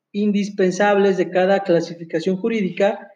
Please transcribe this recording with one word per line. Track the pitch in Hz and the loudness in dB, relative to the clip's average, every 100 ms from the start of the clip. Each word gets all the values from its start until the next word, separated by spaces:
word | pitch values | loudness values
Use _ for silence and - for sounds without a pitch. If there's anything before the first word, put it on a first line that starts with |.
| _ | _
indispensables | 202 208 202 196 - 185 175 208 202 196 185 | -2 0 0 -2 0 0 2 2 4 2 2
de | 170 | 0
cada | 180 185 196 | 0 2 0
clasificación | - 170 165 170 170 165 190 185 | 2 0 0 -10 -6 -4 -2 -2
jurídica | 226 226 185 170 196 233 - | -2 -2 -4 0 0 0 -10